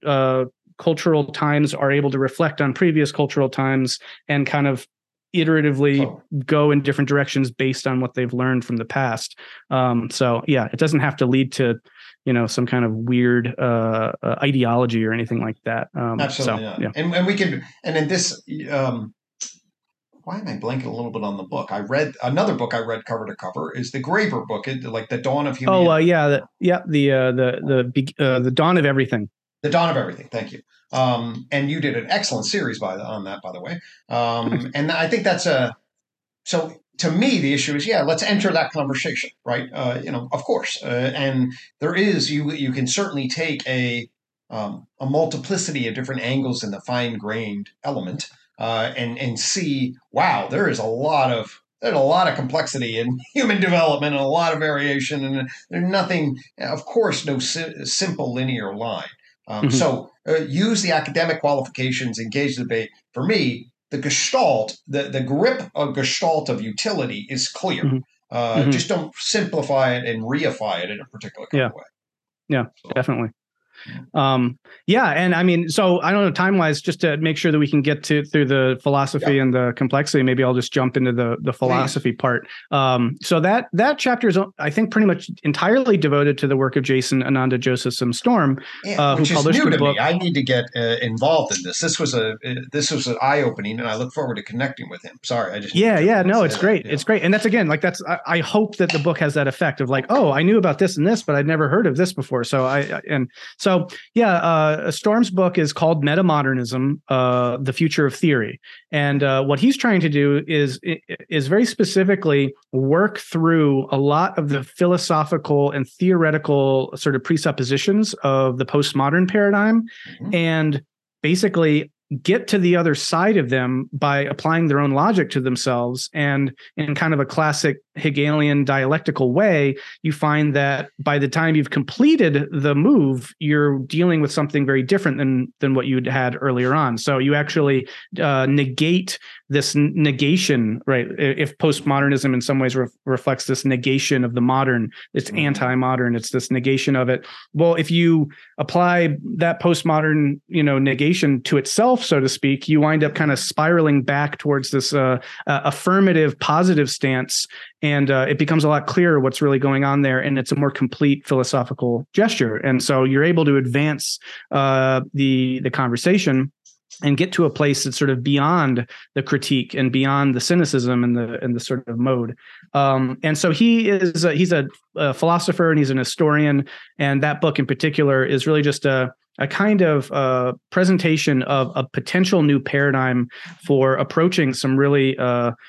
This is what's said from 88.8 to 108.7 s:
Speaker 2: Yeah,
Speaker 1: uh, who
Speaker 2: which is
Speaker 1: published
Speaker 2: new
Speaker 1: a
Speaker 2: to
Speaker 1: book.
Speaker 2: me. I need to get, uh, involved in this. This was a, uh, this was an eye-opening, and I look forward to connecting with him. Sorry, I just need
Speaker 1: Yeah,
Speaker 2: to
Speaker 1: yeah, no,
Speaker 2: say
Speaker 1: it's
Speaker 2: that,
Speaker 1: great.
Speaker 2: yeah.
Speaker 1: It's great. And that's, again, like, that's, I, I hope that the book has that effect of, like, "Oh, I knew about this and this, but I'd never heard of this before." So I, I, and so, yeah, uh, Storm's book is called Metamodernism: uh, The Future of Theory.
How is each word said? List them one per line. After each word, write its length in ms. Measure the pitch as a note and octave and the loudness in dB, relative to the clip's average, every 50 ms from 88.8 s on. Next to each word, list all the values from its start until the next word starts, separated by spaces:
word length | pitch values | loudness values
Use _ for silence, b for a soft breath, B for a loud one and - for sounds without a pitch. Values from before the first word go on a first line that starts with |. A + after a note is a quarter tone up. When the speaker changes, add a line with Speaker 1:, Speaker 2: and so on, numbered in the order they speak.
| - | -10
Speaker 2:
Yeah, 180 | - - - | -6 -2 0
Speaker 1:
uh, 140 | D3 C#3+ C#3 | 2 2 2
who 60 | C3 | 2
Speaker 2:
which 100 | D#3 C#3 | 2 2
is 60 | E3+ D3+ | 2 2
Speaker 1:
published 220 | D3 D#3 G3+ C4 | 2 2 2 4
Speaker 2:
new 80 | - - | 4 2
Speaker 1:
a 40 | |
Speaker 2:
to 60 | - D3 | 2 2
Speaker 1:
book. 180 | C#3+ C#3+ C#3+ | 2 2 0
Speaker 2:
me. 40 | G2+ | 2
I 160 | A#2+ D3+ E3+ F3+ | 0 0 0 0
need 160 | F#3 F3 E3+ | -2 -2 -2
to 100 | C#3+ C3 | -2 0
get, 220 | B2+ B2+ B2 A#2 - - | 0 0 0 0 -2 -4
uh, 220 | A#2+ A#2 A#2 A#2 A#2 | -4 -2 -2 -2 -2
involved 540 | B2 A#2 A2 A2+ B2+ D3 E3 D#3+ - - - | -2 -4 -2 0 2 2 2 2 2 0 -4
in 80 | - F2+ | -6 -6
this. 160 | F2+ - - | -8 -6 -4
This 180 | - E3 D#3+ - | -4 -4 -2 -2
was 160 | E3 C#3 B2 | -2 -2 -2
a, 180 | A#2+ A2 A2 A2 A2+ - | -2 -2 -2 -4 -6 -8
uh, 100 | B2+ B2 B2 B2+ - - | -8 -8 -8 -8 -8 -6
this 180 | D3 D3 - | -4 -4 -2
was 160 | D#3+ C3+ B2+ B2+ | -2 -4 -4 -4
an 80 | A#2+ A2 | -4 -2
eye-opening, 580 | B2+ C3+ C#3+ D3 C3+ A#2+ A2 - G2+ G#2 A2 A2+ | 0 0 2 2 0 0 -2 -4 -6 -6 -6 -6
and 80 | A#2+ A#2 | -6 -4
I 80 | G#2+ | -4
look 160 | A2 B2 B2+ - | -4 -6 -6 -6
forward 220 | - C#3+ B2+ A#2 | -6 -6 -6 -6
to 80 | G#2 G2+ | -8 -10
connecting 460 | - - A#2 C3+ D#3 - - - - | -8 -6 -6 -6 -6 -6 -10 -14 -14
with 140 | F2+ - - | -16 -16 -18
him. 140 | - - - - | -20 -20 -14 -8
Sorry, 300 | - B2+ A#2+ - - G2 | -4 -4 -4 -4 -4 -6
I 60 | G#2 | -8
just 120 | G2+ G2 - | -10 -4 0
need 80 | E3+ G3+ | 2 2
Speaker 1:
Yeah, 140 | A#3 G#3+ D#3+ | 4 4 4
Speaker 2:
to 40 | D3+ | 4
Speaker 1:
yeah, 160 | G3 A3+ G3+ F#3 | 4 4 2 2
no, 180 | F#3 G3+ A#3 | 2 2 2
Speaker 2:
say 40 | G3 D#3 | 2 0
Speaker 1:
it's 80 | A2+ | 0
Speaker 2:
that, 60 | - | 0
Speaker 1:
great. 240 | - G3 A3 E3 - | 0 2 2 0 0
Speaker 2:
yeah. 60 | A2 | -2
Speaker 1:
It's 140 | D3 C#3+ - | -4 -4 0
great. 180 | - A3 G3+ - | 0 0 2 2
And 100 | E3+ G3 | 2 2
that's, 120 | G#3 G#3+ | 2 2
again, 240 | A3+ F#3+ A#3+ G3 D#3 | 2 2 2 2 2
like, 100 | D3 D3+ | 0 0
that's, 240 | - F3+ F3 - - | 0 -2 -2 -4 -4
I, 140 | D3+ F3 D#3+ - - | -6 -6 -4 -2 -2
I 120 | E3+ E3+ | -2 -2
hope 360 | D#3 - - G#3 A3 G#3 - | 0 0 2 2 2 0 0
that 160 | - F#3 F3 | 0 0 0
the 80 | - D#3+ | 0 0
book 180 | C#3+ E3+ D#3+ - | 0 0 0 0
has 160 | E3+ D3 C#3 | 0 0 0
that 120 | D#3 C#3+ C3+ | 0 0 0
effect 320 | C3 - F3+ D#3 C#3+ - | 0 0 -2 -2 -2 -2
of, 100 | C#3 B2 | -2 -2
like, 160 | C3+ C3+ C3 - | -2 -2 -2 0
"Oh, 240 | G#3+ C#4 A#3+ D#3 C3+ | 2 2 2 2 2
I 80 | C#3+ D#3+ | 2 4
knew 140 | F#3 G#3+ A3 | 4 4 4
about 220 | F#3 F3 C#3 - | 4 2 2 2
this 180 | G3 F3+ - - | 0 0 0 0
and 100 | D3 F#3 | 0 2
this, 160 | A3+ A3 - | 0 0 0
but 120 | - D3 | 0 0
I'd 120 | C#3+ C#3+ D3 | 0 2 2
never 220 | D#3+ D#3 D#3 C#3 | 2 2 2 2
heard 180 | C#3+ G3 A#3+ F3 | 2 2 2 2
of 80 | C3 | 2
this 160 | C#3+ F#3 F3+ | 2 0 0
before." 320 | F#3 - C3 - C#3 B2+ A#2 | -2 -4 -6 -4 -4 -4 -2
So 220 | - - C3+ B2+ | -2 0 0 0
I, 140 | B2+ C3+ C#3+ | 0 0 -2
I, 220 | C#3 - - D3+ - - | -2 -2 -6 -8 -6 -4
and 200 | D#3 C#3 B2+ B2 B B B B B - | -4 -2 -2 -4 B B B B B -4
so, 120 | - G3 F#3 F3+ F3+ F3+ B B B B - | 0 0 2 2 0 -2 B B B B 0
yeah, 220 | A3+ A#3 G#3+ F3+ E3+ | 2 4 4 4 2
uh, 520 | - E3+ E3 D#3+ D#3 D#3 D3+ D3+ - - | 2 2 2 2 2 2 0 0 -2 -4
Storm's 400 | D3 - - G#3+ G#3 A#3 A#3+ F#3+ | -6 -2 0 2 2 2 2 2
book 300 | F#3 F3+ F#3 F3+ F3+ - | 2 0 0 2 2 2
is 140 | D#3+ D3 - | 0 0 0
called 300 | - E3+ D#3+ E3 D#3 C#3+ | 0 0 2 2 2 2
Metamodernism: 960 | D3 D3 E3+ F#3+ F3 D3+ D3 C#3 C3+ C3+ B2+ B2 A2+ A#2+ B2+ C3 C#3 D3 D3 - - | 2 2 2 4 4 4 2 2 2 0 0 -2 -2 -2 -2 0 0 -2 -2 -4 -2
uh, 480 | C#3 C3 B2+ B2+ B2 B2 B2 B2 A#2+ C3 | 0 2 2 2 2 2 0 0 -2 -2
The 100 | C#3+ C3 | -4 -4
Future 360 | B2+ - E3 D#3 D3 - D3+ C#3 | -2 0 0 0 2 2 0 0
of 80 | C3 | 0
Theory. 440 | - - E3 C#3+ B2+ A2 G2+ - - B B | 0 2 2 2 2 0 -2 -6 -12 B B